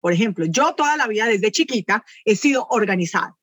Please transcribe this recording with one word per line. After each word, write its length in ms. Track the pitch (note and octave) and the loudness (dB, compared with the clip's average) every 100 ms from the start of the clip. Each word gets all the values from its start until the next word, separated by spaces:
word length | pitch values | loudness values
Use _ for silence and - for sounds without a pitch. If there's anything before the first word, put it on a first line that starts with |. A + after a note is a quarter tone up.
Por 120 | F3 | 0
ejemplo, 320 | F3 A3+ F#3 D#3+ | 2 0 0 -2
yo 260 | E3+ D4+ | 2 0
toda 220 | D#4+ D4 D4+ | 2 0 0
la 100 | B3 | -2
vida 200 | G#3+ A3+ | 0 0
desde 260 | G#3+ G#3+ | 2 0
chiquita 520 | G#3+ D#4+ B3 F3 G#3 - - | 0 -2 -2 -2 -4 -4 -8
he 120 | - G#3 | 0 2
sido 300 | D4 C4+ - | 2 0 0
organizada. 640 | A#3+ G#3 F#3 E3+ F3+ E3+ - | -2 0 -2 -2 -4 -6 -12